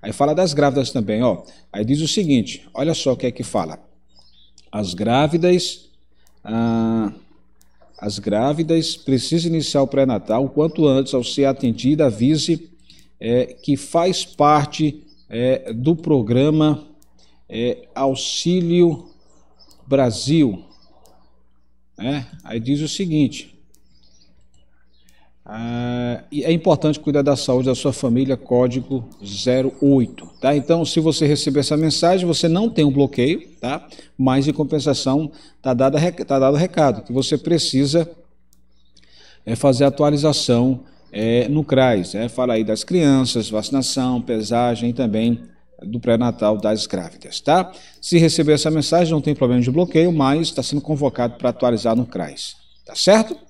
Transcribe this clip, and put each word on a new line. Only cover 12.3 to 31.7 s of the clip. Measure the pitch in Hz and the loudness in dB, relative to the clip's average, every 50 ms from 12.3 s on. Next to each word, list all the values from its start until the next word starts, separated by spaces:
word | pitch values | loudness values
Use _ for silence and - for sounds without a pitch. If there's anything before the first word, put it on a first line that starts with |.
| 156 151 139 - 170 - - - - _ _ - - - - _ _ _ | 2 2 0 -2 -2 -2 -4 -14 -20 _ _ -20 -20 -20 -20 _ _ _
é, | - 92 120 123 123 | -6 -2 0 0 0
que | - - - - - 143 | -2 -6 -12 -4 -2 -2
faz | 131 - - - 170 170 185 175 - - | -2 -4 -2 0 0 2 2 0 -2 -6
parte, | - - - 147 147 151 151 139 - - - 156 151 135 - - - - _ - _ | -10 -2 2 4 4 4 4 2 -2 -4 -2 -2 -2 -2 -6 -18 -20 -20 _ -20 _
é, | - 113 120 127 131 131 - - 117 | -6 -2 0 0 0 0 -2 -8 -8
do | 113 123 147 175 | -2 0 0 0
programa, | 165 165 160 156 135 110 101 120 127 135 151 151 156 156 151 147 - - - - _ - _ - - - _ _ _ - - | 0 0 0 2 2 2 2 2 2 4 4 4 4 4 2 2 0 -4 -16 -20 _ -20 _ -20 -20 -20 _ _ _ -20 -14
é, | - 110 120 123 - - - _ - | -8 -4 -2 -2 -2 -4 -8 _ -6
Auxílio | - 135 139 135 127 - - - - - 170 180 185 175 170 170 175 175 170 156 - - - - - _ - _ _ _ _ _ _ - _ - _ - | -2 0 0 0 -2 -4 -6 -6 -4 -2 0 0 0 2 2 4 4 4 4 2 -2 -8 -18 -20 -20 _ -20 _ _ _ _ _ _ -20 _ -20 _ -6
Brasil." | - 139 139 135 123 107 - - 123 151 165 151 123 98 87 - - - - - - - - - - - - - - _ - - _ _ _ _ _ _ _ _ _ _ | -2 2 2 2 2 0 -2 -2 0 2 4 4 2 0 -4 -12 -18 -20 -20 -20 -20 -20 -20 -20 -20 -20 -20 -20 -20 _ -20 -20 _ _ _ _ _ _ _ _ _ _
É, | - 98 123 143 143 123 - - - - | -10 -6 -6 -6 -6 -8 -10 -16 -20 -16
aí | - - 117 | -10 -10 -8
diz | 113 120 139 147 | -4 -2 -2 -2
o | 156 151 | -2 -6
seguinte: | - - 202 175 156 151 147 120 - - - - - _ - _ - _ - _ _ - _ - - - - _ _ _ - - _ - - _ _ _ _ _ _ _ _ - _ _ _ _ _ _ _ | -6 -6 -4 -2 0 0 0 0 -2 -6 -16 -18 -20 _ -20 _ -20 _ -20 _ _ -20 _ -20 -20 -20 -20 _ _ _ -20 -20 _ -20 -20 _ _ _ _ _ _ _ _ -20 _ _ _ _ _ _ _
ah, | - 107 113 117 117 120 120 120 120 120 123 123 120 120 - - - | -16 -14 -10 -8 -8 -6 -6 -6 -6 -6 -4 -4 -6 -6 -8 -10 -10
e | - 147 127 | -8 -6 -2
é | 151 165 | 0 -2
importante | 170 160 190 160 139 - 156 151 151 | 0 2 2 0 2 2 -2 -2 -2
cuidar | - - 139 147 139 | -4 -2 0 2 2
da | 143 143 | 2 0
saúde | 127 - - 127 123 131 | 0 0 0 0 0 2
da | 131 127 | 0 -2
sua | - - 143 127 | -2 -2 -4 -4
família, | - - 127 117 127 135 131 135 | -2 -2 0 0 0 2 0 -2
código | 123 - - 123 123 127 127 120 131 127 - 139 131 117 117 - - 101 | -4 -2 0 2 2 2 2 0 -4 -6 -6 -6 -8 -8 -10 -18 -18 -16
zero | 101 101 101 - 127 123 131 127 135 - - | -12 -10 -6 -2 0 0 0 0 -2 -2 0
oito, | - 139 139 135 120 - - - - - - - | 2 4 4 4 2 0 -4 -14 -20 -20 -18 -4
tá? | - 131 147 | 0 0 0
Então, | 147 131 - 165 170 165 | 0 2 0 0 0 0
se | - - 170 | -2 -2 0
você | 156 160 151 - 160 | 0 2 0 2 2
receber | 143 151 139 - - 135 147 | 2 2 0 0 0 0 0
essa | 139 - | 0 0